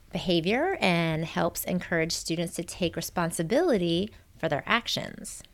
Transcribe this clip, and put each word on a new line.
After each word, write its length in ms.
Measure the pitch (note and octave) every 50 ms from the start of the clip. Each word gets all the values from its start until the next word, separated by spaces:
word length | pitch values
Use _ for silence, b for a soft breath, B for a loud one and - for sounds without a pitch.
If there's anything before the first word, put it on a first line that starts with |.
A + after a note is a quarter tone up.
| - -
behavior 640 | - F3 - F#3 F3 E3+ D#3 F#3 A3 C4 D#4+ F#4+ G4 -
and 440 | A3 F#3+ E3+ E3+ E3 E3 D#3+ D#3 E3
helps 380 | D#3+ - F3+ E3+ E3+ - - -
encourage 460 | - F#3 F3 - - F#3 E3 D#3+ E3
students 440 | - - - - E3 E3+ E3+ F3 -
to 80 | - E3+
take 320 | - - - F#3 E3 -
responsibility 1120 | D#3+ - - - F#3+ E3+ E3 - - E3+ D#3+ A3 D4 F#4 F4 B3 F#3+ F3 E3+ E3+ E3+ G3+ G#3+ b b b b b -
for 100 | - D#3+
their 140 | D3 C3 -
actions. 800 | - G#3+ A#3 - - - - - - - - - - - - - -